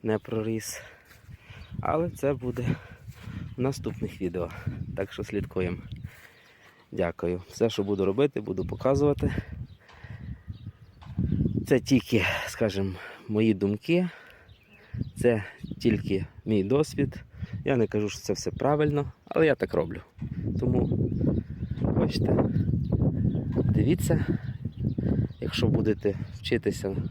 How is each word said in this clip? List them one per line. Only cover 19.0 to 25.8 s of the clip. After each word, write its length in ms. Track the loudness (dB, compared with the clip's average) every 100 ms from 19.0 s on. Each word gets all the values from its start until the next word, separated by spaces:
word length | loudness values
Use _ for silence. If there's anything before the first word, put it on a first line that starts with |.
| -2 -8
але 220 | -4 2 4
я 80 |
так 200 | 4 2
роблю. 260 | 0 0 -4 -12 -10 -8 -4 -2 0
Тому, 380 | 2 2 2 2 2 2 2 0 -2 -8 -6 -2
бачите, 640 | 0 2 2 2 2 4 4 2 2 0 2 2 2 4 2 0 0 0 4
дивіться, 520 | 4 4 4 4 2 2 0 -2 -6 -8 -2 -2 0 2 2 0 -2
якщо 260 | -4 2 4
будете 480 | 4